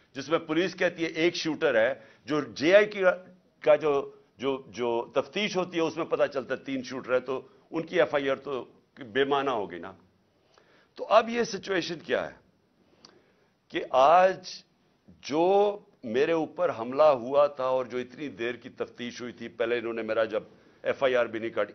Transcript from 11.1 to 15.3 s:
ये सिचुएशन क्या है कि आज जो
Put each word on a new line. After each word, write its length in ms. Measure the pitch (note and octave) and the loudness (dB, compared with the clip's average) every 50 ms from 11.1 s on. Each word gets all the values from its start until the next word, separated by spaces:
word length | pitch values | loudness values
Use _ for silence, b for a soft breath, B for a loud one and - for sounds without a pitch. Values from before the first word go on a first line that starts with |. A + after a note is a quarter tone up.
| G3 A3 A3+ A3 | 4 4 4 4
ये 160 | A#3 A#3+ A3+ | -2 -2 -2
सिचुएशन 520 | - - F#3+ - F#3 F#3+ F3 D#3 D#3+ F3 | -2 -4 -8 -6 -2 -2 -2 -2 -4 -8
क्या 260 | D3+ - - B2 G2 E2+ | -10 -6 -2 -2 -2 -2
है 180 | C#2+ - - _ _ _ _ _ _ _ _ _ _ b b b b b b b b b b b b b b b _ | -4 -10 -16 _ _ _ _ _ _ _ _ _ _ b b b b b b b b b b b b b b b _
कि 120 | - E3 - - - | -8 -8 -6 0 2
आज 680 | B2+ C3 D3 E3 F3+ F#3 F#3+ F#3 F3+ F#3 - - - - _ _ _ _ _ _ _ _ _ E2+ _ - | 4 6 8 8 8 6 6 2 0 -10 -16 -16 -16 -18 _ _ _ _ _ _ _ _ _ -20 _ -10
जो 200 | - | -4